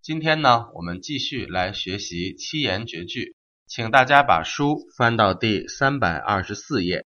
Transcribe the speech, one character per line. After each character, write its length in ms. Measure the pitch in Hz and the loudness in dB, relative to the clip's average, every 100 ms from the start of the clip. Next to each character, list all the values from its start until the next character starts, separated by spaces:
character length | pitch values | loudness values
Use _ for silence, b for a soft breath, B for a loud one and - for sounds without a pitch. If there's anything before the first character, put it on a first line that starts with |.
今 180 | - 156 | -6 -4
天 220 | 156 156 | 0 2
呢， 280 | 143 117 107 | 4 4 2
我 60 | - | -12
们 220 | 85 90 | -10 -10
继 160 | - 143 | -8 -6
续 260 | - 131 | -6 -8
来 300 | - 90 92 | -4 -2 -2
学 240 | 110 - 98 | -4 -6 -6
习 360 | 98 87 92 - | -6 -6 -8 -8
七 260 | - 156 | -8 -4
言 240 | 127 95 120 | -2 -2 -6
绝 180 | - | -10
句， 320 | 90 - - _ _ _ _ | -10 -10 -10 _ _ _ _
请 240 | - 113 | -8 2
大 160 | 131 127 | 4 6
家 160 | 143 | 6
把 200 | 143 85 | 6 2
书 360 | 82 - 143 151 - _ | 2 -2 0 0 -6 _
翻 220 | 120 113 | 2 4
到 160 | 104 | 4
第 340 | 92 113 101 - | 4 0 0 -4
三 320 | - 135 143 | -2 0 2
百 160 | 98 80 | 0 -2
二 260 | - 101 | -2 -2
十 120 | 92 | -2
四 320 | 101 - 135 87 | -10 -4 -2 0
页。 180 | 85 - | -2 -6